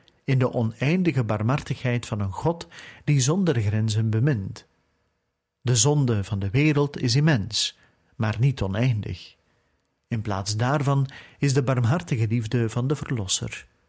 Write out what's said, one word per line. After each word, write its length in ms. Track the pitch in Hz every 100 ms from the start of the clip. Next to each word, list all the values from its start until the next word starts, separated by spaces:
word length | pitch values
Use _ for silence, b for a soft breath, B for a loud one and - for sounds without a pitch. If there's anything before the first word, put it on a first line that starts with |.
| b b
in 160 | - 131
de 140 | 123
oneindige 720 | 123 113 110 135 180 175 131
barmhartigheid 800 | 113 107 107 143 - 135 127 120 -
van 140 | 107
een 120 | 98
God 360 | 92 160 170 - B B B
die 160 | - 143
zonder 420 | 127 180 180 120
grenzen 480 | 104 110 110 107 113
bemint. 560 | 110 139 123 101 110 - _ _ _ _ _ _ _ _ _
De 140 | 120 123
zonde 480 | 143 147 127 107
van 160 | 98 98
de 100 | 98
wereld 500 | 120 156 147 143 -
is 160 | 127 123
immens, 640 | 156 131 92 - - - b b b b
maar 200 | 110 104
niet 220 | 135 -
oneindig. 760 | 98 98 127 110 - 90 - _ _ _ _ _ _ _ -
In 140 | 117
plaats 340 | 104 98 98 107
daarvan 540 | 123 147 127 139 135 B B B
is 140 | 143
de 100 | 131
barmhartige 640 | 131 127 113 175 175 123 110
liefde 420 | 120 110 123 113
van 180 | 120 131
de 80 | 147
Verlosser, 720 | - 127 95 - - - - _